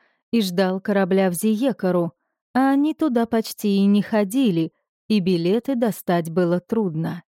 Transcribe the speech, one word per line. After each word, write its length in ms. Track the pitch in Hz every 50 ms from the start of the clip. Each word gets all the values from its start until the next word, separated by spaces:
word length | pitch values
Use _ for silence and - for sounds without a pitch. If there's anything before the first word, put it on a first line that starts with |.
| _ _ _ _ _ _
и 120 | - 233
ждал 380 | 208 185 175 185 190 185 185 190
корабля 500 | 190 - 202 202 190 175 185 196 190 185
в 20 |
Зиекару, 800 | 180 160 214 220 220 208 269 269 208 - 196 180 175 175 170 165 - _ _ _ _ _ _ _
а 180 | _ 247 269 269
они 220 | 277 277 285 311
туда 320 | - - 320 302 233 233 233
почти 520 | 226 - 220 214 - - - - 208 196
и 100 | 196 196
не 160 | 202 202 208
ходили, 680 | - - 226 208 208 185 208 277 269 214 170 165 160 160 - _ _ _ _ _ _ -
и 120 | 220 208
билеты 560 | 170 190 180 165 170 175 202 240 - - 277
достать 540 | 233 247 214 175 - - - 175 175 165 165
было 300 | 160 185 180 170 175 180
трудно. 640 | - - 220 226 208 180 151 156 165 165 160 175 - _